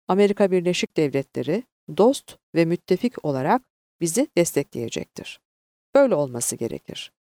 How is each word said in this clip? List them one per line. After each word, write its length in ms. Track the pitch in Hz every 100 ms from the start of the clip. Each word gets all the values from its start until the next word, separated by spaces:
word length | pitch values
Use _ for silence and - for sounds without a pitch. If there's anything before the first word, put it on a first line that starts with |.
| -
Amerika 420 | 190 202 202 196
Birleşik 460 | 185 175 175 - -
Devletleri 680 | 147 139 - 127 127 208 - _ - 156
dost 420 | 226 285 - - _
ve 100 | 165
müttefik 600 | 165 175 - 185 240 -
olarak 380 | 151 131 147 254 - _ _ -
bizi 280 | 165 220 302 175
destekleyecektir. 1040 | 170 143 - 123 113 - - - - - _ _ _ _ _
Böyle 200 | 277 269
olması 420 | 151 139 120 - -
gerekir. 560 | 113 71 - - - _